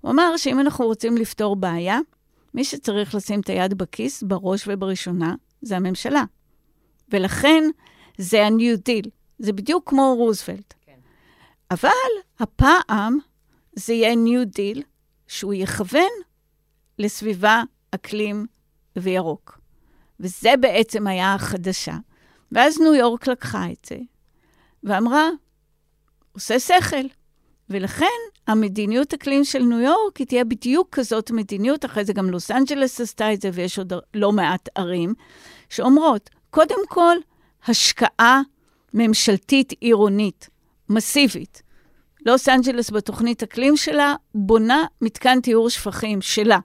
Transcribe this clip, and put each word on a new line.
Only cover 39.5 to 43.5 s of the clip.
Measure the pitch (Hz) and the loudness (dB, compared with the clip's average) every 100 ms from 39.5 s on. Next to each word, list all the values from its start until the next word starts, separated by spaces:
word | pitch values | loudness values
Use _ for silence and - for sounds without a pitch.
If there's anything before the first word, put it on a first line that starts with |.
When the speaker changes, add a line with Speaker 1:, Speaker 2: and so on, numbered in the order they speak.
| 269 262 - | 2 2 -2
Speaker 1:
עירונית, | 240 220 208 202 208 - - _ _ _ _ | 2 4 4 2 -2 -4 -20 _ _ _ _
מסיבית. | 214 214 285 277 180 180 - _ _ _ _ _ _ - | -2 0 2 2 2 -14 -20 _ _ _ _ _ _ 2
לוס | 254 - | 4 4
אנג'לס | 254 254 240 233 | 2 2 -2 -2
בתוכנית | 214 208 - 233 233 | -4 -4 -4 -2 -2
אקלים | 214 | -6